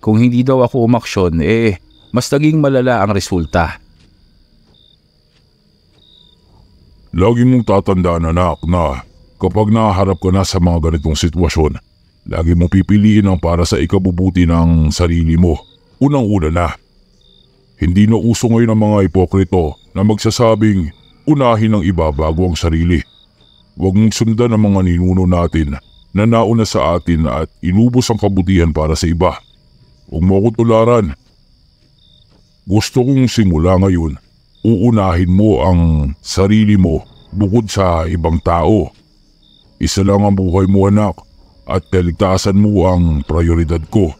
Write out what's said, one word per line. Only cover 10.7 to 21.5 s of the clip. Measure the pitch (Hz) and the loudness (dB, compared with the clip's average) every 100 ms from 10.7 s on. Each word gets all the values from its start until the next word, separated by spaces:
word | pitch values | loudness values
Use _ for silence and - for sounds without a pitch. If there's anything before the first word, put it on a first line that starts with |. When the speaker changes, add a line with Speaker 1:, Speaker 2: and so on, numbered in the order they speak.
| 85 80 | 0 -2
Speaker 2:
ganitong | 82 76 78 | -2 -4 -2
sitwasyon, | 87 80 82 - 76 65 _ _ _ _ - | -4 -2 -2 0 -2 -4 _ _ _ _ -10
lagi | 87 82 87 | -4 0 0
mong | 87 | 2
pipiliin | 98 90 101 104 107 98 | 0 2 2 4 2 2
ang | 90 | 0
para | 85 85 87 | -2 -2 -2
sa | - | -2
ikabubuti | 80 98 92 87 92 90 87 | -2 -2 -2 -2 -2 0 2
ng | 82 82 82 78 | 2 2 2 0
sarili | - 87 85 82 80 | 0 -2 0 0 2
mo. | 90 73 - _ _ _ | 2 0 -8 _ _ _
Unang-una | 135 143 107 104 78 | 0 0 0 -2 -2
na, | 85 85 - _ _ _ _ _ _ _ _ _ _ | -2 -4 -6 _ _ _ _ _ _ _ _ _ _
hindi | 80 90 104 | -2 2 2
na | 113 | 2
uso | 107 110 117 | 0 -2 0
ngayon | 113 117 110 | 2 2 2
ang | |
mga | 107 104 95 | 2 2 0
hipokrito | 95 90 98 92 92 78 - _ - | 0 0 0 0 0 -2 -6 _ -2
na | |
magsasabing | 104 107 113 107 117 104 110 98 78 - _ _ | 0 0 -2 0 0 2 2 0 -2 -8 _ _
unahin | - 147 127 | -4 0 0